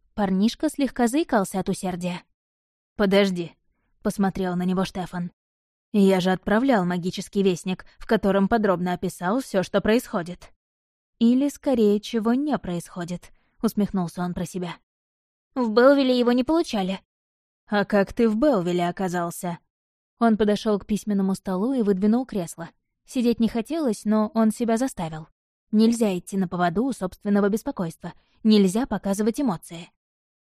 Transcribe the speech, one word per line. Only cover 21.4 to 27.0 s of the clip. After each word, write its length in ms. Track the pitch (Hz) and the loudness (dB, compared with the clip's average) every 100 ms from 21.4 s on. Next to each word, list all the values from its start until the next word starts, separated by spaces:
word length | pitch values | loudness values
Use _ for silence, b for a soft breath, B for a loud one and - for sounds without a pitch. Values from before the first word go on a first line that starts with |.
| - 185 233 | -4 -4 -2
и 100 | 269 | 0
выдвинул 440 | 208 190 214 240 - | 0 2 2 2 -2
кресло. 440 | 208 165 - 165 _ _ _ - | -8 -8 -12 -18 _ _ _ -8
Сидеть 340 | 262 240 226 | -2 0 2
не 80 | 220 | 0
хотелось, 560 | 233 - 330 277 202 | -2 -4 -2 -2 -2
но 260 | 208 214 214 | 0 0 0
он 180 | 226 220 | 2 2
себя 240 | - 226 226 | 2 0 0
заставил. 520 | 262 - 160 156 160 _ _ _ _ | -2 -6 -10 -10 -16 _ _ _ _
Нельзя 440 | 214 226 233 214 180 | 4 4 4 0 -2
идти 200 | - 196 | -4 -4
на 100 | 170 | -2
поводу 380 | 180 175 175 | 0 0 0
у 80 | 269 | -2
собственного 560 | 214 | -4